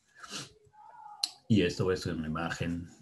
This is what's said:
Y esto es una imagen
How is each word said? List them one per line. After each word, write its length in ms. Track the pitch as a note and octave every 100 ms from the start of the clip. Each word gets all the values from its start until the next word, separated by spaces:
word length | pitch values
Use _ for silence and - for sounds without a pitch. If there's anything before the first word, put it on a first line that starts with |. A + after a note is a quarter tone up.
| _ - - - - - _ - - - - - - - -
Y 140 | G#2
esto 300 | F2 - F#2
es 140 | F#2 -
una 220 | E2 D#2
imagen 600 | D#2 E2+ - E2+ E2+ E2 -